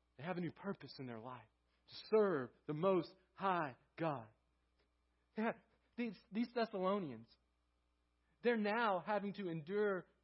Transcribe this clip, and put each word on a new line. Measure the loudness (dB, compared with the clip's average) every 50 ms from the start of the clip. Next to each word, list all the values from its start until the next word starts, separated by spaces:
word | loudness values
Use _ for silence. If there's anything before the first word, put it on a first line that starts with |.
| _ _ _ -10
They | -8
have | -6 -4
a | -4
new | -4 -6
purpose | -6 -8 -8 -8 -8 -8 -12 -14 -12 -12
in | -10
their | -10 -10 -10 -10
life | -12 -12 -14 -16 -20 _ _ _ _ _ _ _ -20
to | -18 -18 -2 4
serve | 4 6 6 6 4 2 0 -4 -8 _ _
the | -6 -2
Most | 2 4 4 4 4 2 0 -8 -20 _ _ _
High | -4 0 0 2 2 0 -2 -4 -10 _ _ _ -4
God. | -2 -2 -2 -2 -6 -12 -18 _ _ _ _ _ _ _ _ _ _ _ _ _ _ _ _ _ _ _ _
They | -2 0
have, | 0 -2 -4 -10 _ _ _ _ _ _
these, | -4 -4 -4 -4 -8 -12 _
these | -2 -2 -2 0 0
Thessalonians, | 0 0 0 0 0 2 2 2 2 0 -4 -6 -8 -12 -18 _ _ _ _ _ _ _ _ _ _ _ _ _ _ _ _ _ _ _ _ _ _
they're | 0 2 2
now | 2 2 2 2 2 2 2 2 2 0
having | 0 0 0 0 -2 -4
to | -4 -4 -4
endure | -4 -4 -4 -2 0 2 2 2 2 0 -4 -8 _ _